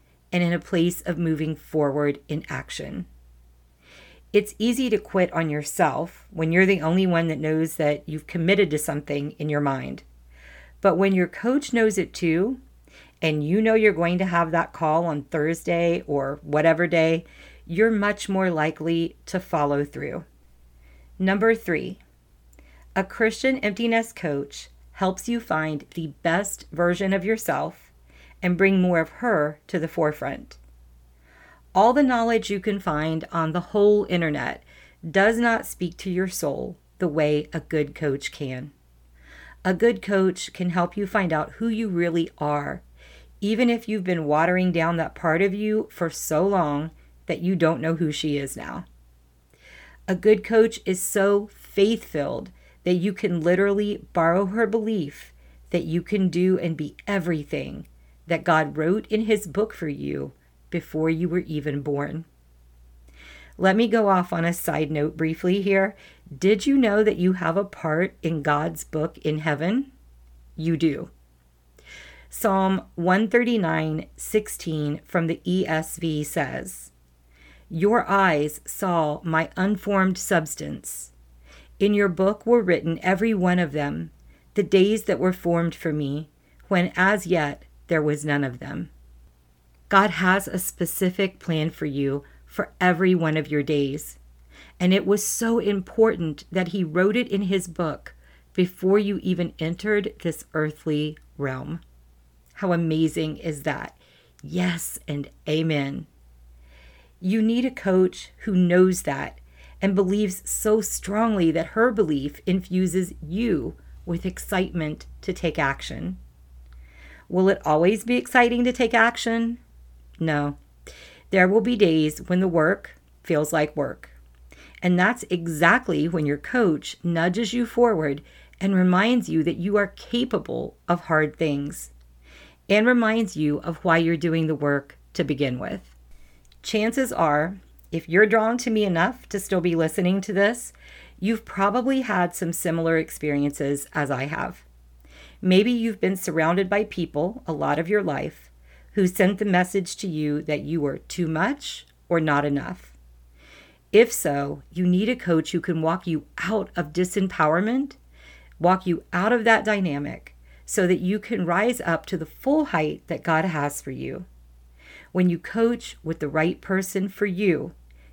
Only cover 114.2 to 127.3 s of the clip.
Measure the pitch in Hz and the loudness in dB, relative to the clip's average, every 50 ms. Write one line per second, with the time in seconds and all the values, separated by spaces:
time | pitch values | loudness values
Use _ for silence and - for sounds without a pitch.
114.2 | - 190 185 - - - 208 180 185 - - 175 156 151 156 - - - - - | -4 -6 -8 -8 -10 -4 -2 -2 -2 -2 -4 -4 -4 -4 -6 -8 -12 -20 -20 -14
115.2 | - - 180 - - 165 156 - 147 135 135 - - - - - 160 180 185 - | -8 -8 -8 -4 -4 -4 -2 0 -2 -2 -2 -4 -8 -12 -10 -8 -8 -8 -8 -10
116.2 | - - _ - - - - - - - - - - - - - - - - - | -14 -20 _ -20 -20 -20 -20 -20 -20 -20 -20 -20 -20 -20 -20 -20 -20 -20 -20 -20
117.2 | - - 175 180 185 190 190 - - 156 151 151 170 185 220 196 - 233 247 247 | -14 -4 0 2 4 4 4 2 2 2 4 4 6 4 4 2 0 0 0 0
118.2 | 247 - - 262 240 240 240 240 240 254 247 - 254 226 - 226 226 233 240 - | 0 2 4 4 4 6 4 2 0 0 2 0 0 2 4 4 2 2 2 -2
119.2 | - 233 226 226 233 233 240 - - _ - - - - - - - - - - | -4 -2 -2 -2 -2 -2 -4 -8 -14 _ -20 -20 -20 -20 -20 -20 -20 -20 -8 -4
120.2 | 165 160 151 147 143 143 143 - - _ _ _ - - - - - - - - | -2 0 0 0 0 -2 -4 -8 -14 _ _ _ -20 -20 -20 -20 -20 -20 -20 -20
121.2 | - - 196 185 180 185 202 226 185 247 247 202 208 170 160 160 156 151 151 - | -12 -2 4 4 4 6 6 4 2 2 2 4 4 4 6 4 2 2 0 -4
122.2 | - - 180 180 190 185 165 170 156 165 202 - - - - _ _ _ _ _ | -6 -2 0 2 2 2 2 2 2 2 2 0 -4 -20 -20 _ _ _ _ _
123.2 | _ - 170 147 156 - - 156 151 147 - 151 139 127 - - - - - - | _ -2 0 0 0 0 0 0 0 0 -2 -4 -6 -6 -6 -12 -16 -20 -20 -20
124.2 | - - _ _ - - - - - - - - - 180 180 175 185 208 240 247 | -20 -20 _ _ -20 -20 -20 -20 -20 -20 -18 -4 0 2 2 4 4 2 0 -2
125.2 | - - 180 175 165 170 160 147 170 170 214 254 - - 160 147 147 170 165 165 | -4 -6 -4 -4 -4 -4 -2 2 4 4 4 4 2 0 -2 0 0 0 0 0
126.2 | 151 143 147 143 - - - 247 226 180 156 143 - - - _ - 175 170 165 | 0 0 -2 -4 -6 -4 0 2 2 2 0 -2 -4 -10 -16 _ -4 -2 0 0
127.2 | 165 180 | 0 0